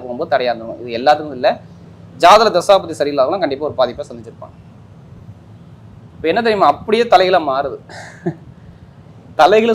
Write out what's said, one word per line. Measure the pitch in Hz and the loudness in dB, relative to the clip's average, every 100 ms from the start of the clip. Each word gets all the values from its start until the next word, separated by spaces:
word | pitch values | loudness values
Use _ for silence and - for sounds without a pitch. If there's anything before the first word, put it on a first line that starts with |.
போகும்போது | 127 123 170 | -6 -10 -4
தடையா | 135 123 | -2 -2
இருந்திருக்கும். | 117 113 117 | -6 -10 -14
இது | 120 117 | -10 -4
எல்லாத்துக்கும் | 139 151 151 127 | 0 -2 -4 -4
இல்ல, | 143 240 - - - - - - | -4 -4 -10 -20 -20 -20 -18 2
ஜாதக | 165 214 220 175 | 6 6 4 0
தசாபதி | 160 190 175 156 | 2 2 0 -6
சரியில்லாதவங்க | 147 143 131 196 156 | -4 0 -2 -2 -4
கண்டிப்பா | 139 147 | -4 -6
ஒரு | 147 | -2
பாதிப்பை | 123 117 143 | -2 -4 -14
சந்திச்சிருப்பாங்க. | 117 110 - - - - - - - - - - - - - - - - - - - | -16 -20 -20 -20 -20 -20 -20 -20 -20 -20 -20 -20 -20 -20 -20 -20 -20 -20 -20 -20 -8
இப்ப | 156 | -4
என்ன | 196 226 | 0 0
தெரியுமா, | 208 156 143 | 2 2 2
அப்படியே | - 226 233 | 0 0 4
தலைகளை | 185 185 180 151 | 4 4 2 0
மாறுது. | 135 143 107 - - - - 175 - - - - - - - - - - - | -4 -4 -8 -16 -20 -20 -10 -10 -10 -14 -20 -20 -20 -20 -20 -20 -20 -8 2
தலைகளை | 180 214 226 | 4 4 2